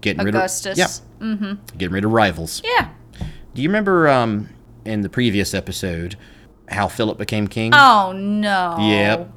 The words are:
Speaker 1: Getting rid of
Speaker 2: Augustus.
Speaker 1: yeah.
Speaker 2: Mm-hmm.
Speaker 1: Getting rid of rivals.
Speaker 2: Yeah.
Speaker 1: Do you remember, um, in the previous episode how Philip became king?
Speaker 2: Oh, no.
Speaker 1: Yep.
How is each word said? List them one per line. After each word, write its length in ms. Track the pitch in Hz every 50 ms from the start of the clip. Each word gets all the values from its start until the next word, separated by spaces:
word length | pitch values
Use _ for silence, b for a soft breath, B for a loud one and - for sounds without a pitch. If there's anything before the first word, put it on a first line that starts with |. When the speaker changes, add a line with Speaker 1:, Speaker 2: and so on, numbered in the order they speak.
| -
Speaker 1:
Getting 220 | 104 98 - 202
rid 80 | 101 -
of 80 | 208 185
Speaker 2:
Augustus. 340 | 190 - - - 202 -
Speaker 1:
yeah. 120 | - 180 170 - - - - - - 208
Speaker 2:
Mm-hmm. 280 | 220 214 202 208 196 202 202 - - - -
Speaker 1:
Getting 160 | 95 90 87
rid 100 | 95 98
of 80 | 107 110
rivals. 480 | 113 107 98 82 78 82 80 - - -
Speaker 2:
Yeah. 280 | 453 494 466 - - - - - - B B B B B B B B -
Speaker 1:
Do 80 | 120 131
you 60 | 160
remember, 380 | 196 214 214 196 190 175 165 147
um, 420 | 139 127 120 113 107 104 107 - - - - - - - -
in 160 | 110 110 107
the 80 | 101 95
previous 460 | - - 123 117 95 101 98 - -
episode 600 | 95 92 - 92 - - 95 85 82 85 87 - b b b b b b b b _ _ -
how 180 | - 110 101
Philip 300 | - - - 117 107 -
became 320 | - 107 104 - 107 104 98
king? 240 | - 117 110 113 -
Speaker 2:
Oh, 380 | 294 277 262 240 208 196 185 185
no. 640 | 190 196 202 208 214 214 208 202 190 180 175 170 -
Speaker 1:
Yep. 540 | 104 104 104 104 101 101 107 - 175 - -